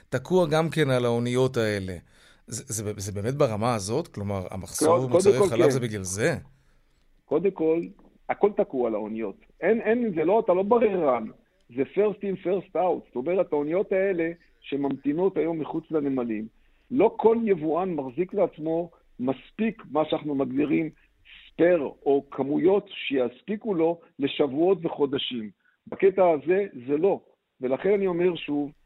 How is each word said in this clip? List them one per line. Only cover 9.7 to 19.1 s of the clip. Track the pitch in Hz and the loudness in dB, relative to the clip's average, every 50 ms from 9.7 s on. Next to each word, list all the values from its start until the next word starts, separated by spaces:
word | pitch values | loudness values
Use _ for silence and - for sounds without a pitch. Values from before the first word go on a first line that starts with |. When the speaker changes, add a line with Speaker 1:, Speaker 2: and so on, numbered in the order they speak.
| 226 233 | 2 2
Speaker 2:
אין, | 170 208 226 247 240 220 160 | 2 0 0 0 0 -2 -2
זה | 165 156 | 0 0
לא, | 175 208 233 | 2 2 2
אתה | 226 - 175 | 2 2 2
לא | 185 202 | 2 2
בררן. | 208 240 233 240 214 196 180 156 139 123 117 110 104 - _ _ _ _ _ _ - 120 | 2 4 4 4 2 2 2 2 2 0 0 -2 -8 -14 _ _ _ _ _ _ -8 -4
זה | 131 135 - - | -4 -4 -2 0
first | 185 208 214 190 196 | 0 0 0 -2 -4
in, | 202 196 185 180 - | -6 -6 -6 -4 -4
first | 175 196 185 - - - | -4 -4 -4 -4 -6 -4
out. | 156 185 180 156 - - | -2 0 0 -2 -2 -6
זאת | _ - | _ -8
אומרת, | 123 127 165 180 196 175 - 151 | -6 -4 0 0 0 0 0 -2
האוניות | 147 147 151 165 190 214 - | -2 -2 0 -2 -2 -2 0
האלה | 196 190 190 202 185 165 165 165 170 - _ _ _ _ | 0 0 0 0 0 -2 -4 -4 -6 -10 _ _ _ _
שממתינות | - - 139 139 139 139 143 135 - 143 147 170 185 190 190 | -10 -8 -4 -4 -2 -4 -4 -4 -4 -2 0 0 0 0 0
היום | 160 151 165 170 160 | -2 -2 -2 -4 -4
מחוץ | 139 - - 160 - - | -6 -6 -6 -8 -6 -4
לנמלים, | 160 156 143 139 135 131 120 117 110 104 113 - - _ _ _ _ _ _ - | -2 -2 -2 -2 -2 -2 -2 -4 -4 -6 -6 -10 -14 _ _ _ _ _ _ -4
לא | 120 139 190 220 220 | 2 2 2 2 2
כל | - 208 220 226 233 226 | 2 2 2 4 2 2
יבואן | 208 196 151 151 160 151 170 190 190 170 | 0 0 0 0 -2 -2 -2 -2 -2 -4
מחזיק | 143 131 131 120 156 185 185 220 | -4 -6 -6 -4 -6 -6 -2 0
לעצמו | 185 175 160 - 160 151 160 165 170 175 170 - _ _ _ | 0 0 0 -2 -6 -6 -4 -2 -4 -4 -6 -12 _ _ _